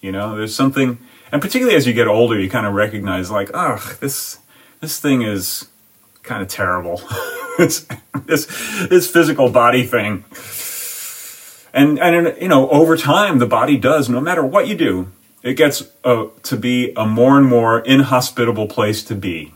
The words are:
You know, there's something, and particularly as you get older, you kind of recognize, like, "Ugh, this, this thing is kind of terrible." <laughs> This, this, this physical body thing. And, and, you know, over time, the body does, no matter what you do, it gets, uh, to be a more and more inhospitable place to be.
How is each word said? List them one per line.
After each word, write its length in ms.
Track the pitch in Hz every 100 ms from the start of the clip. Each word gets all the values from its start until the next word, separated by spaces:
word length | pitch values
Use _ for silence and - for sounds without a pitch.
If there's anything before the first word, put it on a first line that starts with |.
You 80 | 95
know, 240 | 95 104 107
there's 180 | 107
something, 460 | - 135 135 131 120 - - -
and 100 | 147
particularly 360 | 196 254 247 185
as 100 | 127
you 60 |
get 160 | 117 110
older, 280 | 107 120 110
you 120 | 95
kind 180 | 117 107
of 60 |
recognize, 580 | 98 104 104 98 90 92
like, 180 | 104 98
"Ugh, 280 | - 170 110 - -
this, 380 | 143 - - - _ _ _ _
this 180 | 160 -
thing 220 | 147 131
is 480 | 113 101 92 - - _ _ _ _ _
kind 220 | - 107
of 60 | 98
terrible." 520 | - 95 90 87 87 -
<laughs> 40 | - - - - -
This, 300 | 160 - - 127 _ 143 135
this, 220 | 151 - - - 214 185
this 220 | 180 175
physical 360 | 175 151 143 127
body 360 | 123 120 123
thing. 420 | 127 120 104 98 - - - - - - - - - - - - - - _
And, 280 | 127 147 147
and, 360 | 175 170 170 -
you 60 | 185
know, 200 | 139 135
over 260 | 143 165 160
time, 400 | 139 170 208 147
the 80 | 120
body 320 | 120 131 139
does, 320 | 127 151 123
no 100 | 123
matter 240 | 156 180
what 240 | 135 196 190
you 60 |
do, 380 | 196 160 92 92 _ _ _
it 100 | 123
gets, 300 | 139 151 139 - _
uh, 260 | 127 117 110 -
to 160 | - 113
be 360 | 123 123 123 -
a 80 | 110
more 320 | 110 127 139
and 80 | 135
more 360 | 120 113 113
inhospitable 840 | 120 135 135 127 - - 117 107 107
place 380 | - 104 107
to 100 | -
be. 400 | 104 95 80 76